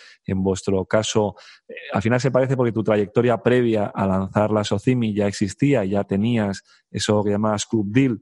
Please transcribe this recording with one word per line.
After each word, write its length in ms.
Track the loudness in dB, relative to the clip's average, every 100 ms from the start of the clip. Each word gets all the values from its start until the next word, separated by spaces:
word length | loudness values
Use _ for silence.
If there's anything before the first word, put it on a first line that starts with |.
| -20 -14 -6
En 160 | -2
vuestro 420 | 0 -2 -2 -2 0
caso, 500 | 0 0 0 -2 -4 -18 -20 -20
eh, 60 | -18 -8
al 100 | -4
final 180 | 0 0
se 120 | 2
parece 260 | 0 0 0
porque 140 | 0
tu 120 | 0
trayectoria 600 | 0 0 2 0 2 2
previa 420 | 2 2 2 0 -2
a 220 | -2 0
lanzar 420 | 0 0 0 2
la 140 | 0
Socimi 500 | 0 -2 0 0 0
ya 140 | 0 -2
existía, 580 | -2 -4 0 0 2 0
ya 180 | -2
tenías 600 | -2 -2 0 0 -2 -4 -12 _ _
eso 340 | -4 0 0
que 60 | 0
llamabas 380 | 0 0 -2 -2
Club 240 | -4 0
Deal 280 | 2 2 0